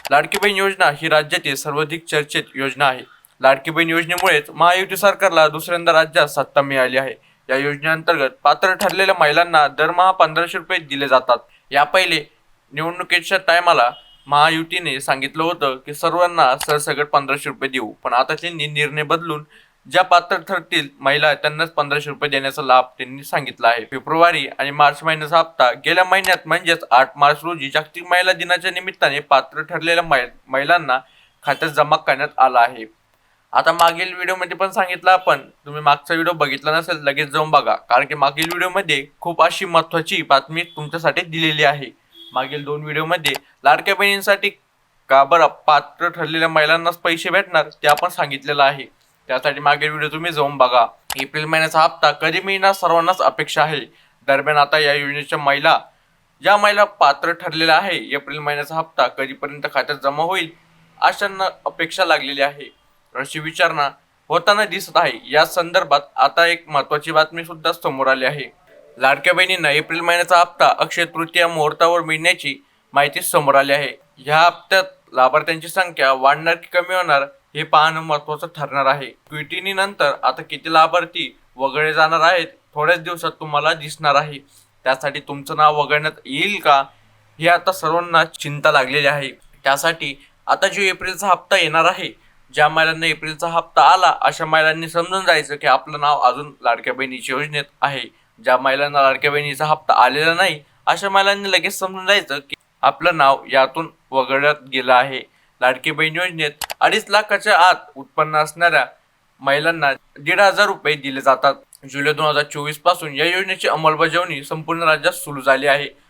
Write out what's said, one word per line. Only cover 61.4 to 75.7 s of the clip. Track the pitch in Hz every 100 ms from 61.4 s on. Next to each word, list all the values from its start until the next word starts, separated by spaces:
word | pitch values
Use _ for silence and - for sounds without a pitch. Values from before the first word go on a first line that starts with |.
| 190 - -
अपेक्षा | - 165 -
लागलेली | 175 151 135 139
आहे, | 143 143 131 _ _ _ _
अशी | 123 135 156
विचारणा | 156 160 170 160 139 - _ _ -
होताना | 165 175 208 208
दिसत | 185 - 160
आहे. | 156 113 120
या | 143 165
संदर्भात | 185 170 175 165 143 - -
आता | 139 165 170
एक | 170 151
महत्त्वाची | 147 131 147 160
बातमी | 156 156 165
सुद्धा | 170 160 165
समोर | 170 170 135 131
आली | 131
आहे. | 131 147 120 _ _ - _ -
लाडक्या | 131 143 175
बहिणींना | 175 185 185 156
एप्रिल | 147 151 165
महिन्याचा | 170 175 175 180
हप्ता | 175 - 147 -
अक्षय | 160 - 170
तृतीया | 160 165 180 170
मुहूर्तावर | 165 151 147 170 175
मिळण्याची | 160 156 175 175 147 135 _ _ _
माहिती | 139 147 170
समोर | - 170 143
आली | 139 139
आहे. | 143 135 - _ _
ह्या | 139 156
हप्त्यात | 170 170 - 190 185 _ _
लाभार्थ्यांची | 131 131 151 151 160
संख्या | 170